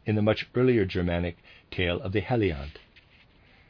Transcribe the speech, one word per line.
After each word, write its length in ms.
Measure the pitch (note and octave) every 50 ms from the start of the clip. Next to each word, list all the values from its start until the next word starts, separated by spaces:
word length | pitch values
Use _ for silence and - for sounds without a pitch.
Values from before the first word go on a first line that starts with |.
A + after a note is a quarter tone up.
| -
in 100 | A2+ G#2+
the 60 | G#2+
much 260 | G#2 G#2+ G#2+ - - - -
earlier 320 | B2 B2+ B2+ B2 A2+ G2
Germanic 520 | F2+ - F#2+ F2 F2 E2+ F2 F2 F2 F2 - _ - - - - _
tale 300 | - - F#2 F2 F2 -
of 100 | - G#2+
the 100 | G2 G#2
Heliant. 560 | - - B2+ A#2 G#2 F#2 D#2+ C#2 C#2 D2+ - - - _ _ - - _ _ _ _ _ _ _ _ _ _ - _